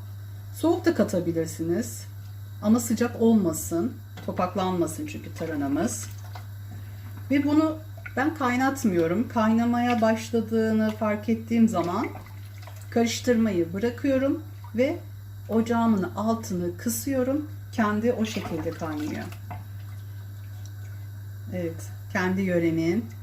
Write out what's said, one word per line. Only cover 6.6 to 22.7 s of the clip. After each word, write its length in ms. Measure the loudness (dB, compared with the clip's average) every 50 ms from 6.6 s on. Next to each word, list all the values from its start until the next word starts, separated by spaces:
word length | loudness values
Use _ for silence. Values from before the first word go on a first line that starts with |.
| -10 -10 -10 -10 -10 -10 -10 -10 -10 -10 -10 -8 -4 0
Ve 140 | 2 2 4
bunu 340 | 4 4 4 4 4 2 -2 -6 -10 -12 -12 -12 -8 -4
ben 180 | -2 0 0 0
kaynatmıyorum. 960 | 0 2 2 2 2 2 2 2 2 2 2 4 4 4 4 2 0 0 0
Kaynamaya 720 | 2 2 4 4 6 4 4 4 2 2 2 2 2 4
başladığını 880 | 4 4 4 2 0 0 0 0 0 2 2 2 4 4 4 4 4 2
fark 380 | 0 0 0 0 0 0 0 0
ettiğim 400 | 0 0 0 2 4 6 6 6
zaman 380 | 6 4 0 0 0 0 -2 -2 -4 -8 -12 -14 -14 -14 -12 -12 -12 -12 -12 -12 -12 -12 -8 -2
karıştırmayı 840 | 2 2 4 4 2 0 2 4 4 6 6 4 4 2 2 0 0
bırakıyorum 680 | 0 0 0 0 0 2 4 4 4 4 2 2 0 -2 -6 -12 -12 -12 -4 0
ve 240 | 2 2 2 2 -2 -6 -10 -12 -12 -12 -12 -12 -10 -6 0
ocağımın 540 | 2 2 2 4 4 4 4 6 4 4 2
altını 760 | 0 -2 -2 0 0 0 0 0 -2 -2 -2 -2 -2 -2
kısıyorum. 720 | -4 -2 -2 -2 -2 -2 0 0 2 2 2 2 0 -2 -4 -8 -10 -10 -6 0
Kendi 400 | 0 2 2 2 2 2 2 2
o 120 | 2 0
şekilde 460 | -2 -2 -4 -4 -4 -4 -4 -2 -4
kaynıyor. 540 | -4 -4 -4 -4 -4 -4 -4 -4 -4 -4 -6 -6 -8 -10 -10 -10 -10 -10 -10 -12 -12 -12 -12 -12 -12 -10 -10 -10 -10 -10 -10 -12 -12 -12 -12 -12 -10 -10 -10 -10 -10 -10 -10 -10 -10 -10 -10 -10 -10 -10 -10 -10 -10 -10 -8 -6 -4
Evet, 360 | -4 -4 -4 -4 -6 -8 -10 -10 -10 -8 -4 -2
kendi 280 | 0 2 2 2 2 2
yöremin 640 | 2 4 4 4 4